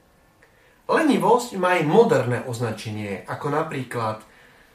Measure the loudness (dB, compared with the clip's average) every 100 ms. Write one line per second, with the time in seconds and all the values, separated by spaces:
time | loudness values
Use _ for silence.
0 | _ _ _ _ _ _ _ _ -2 2
1 | 2 2 4 2 2 -2 0 2 4 4
2 | 6 4 0 -4 -6 -6 -6 -6 -8 -8
3 | -6 -8 -8 -8 -4 -2 -2 -6 -6 -4
4 | -4 -6 -12 -20 -20 -20 _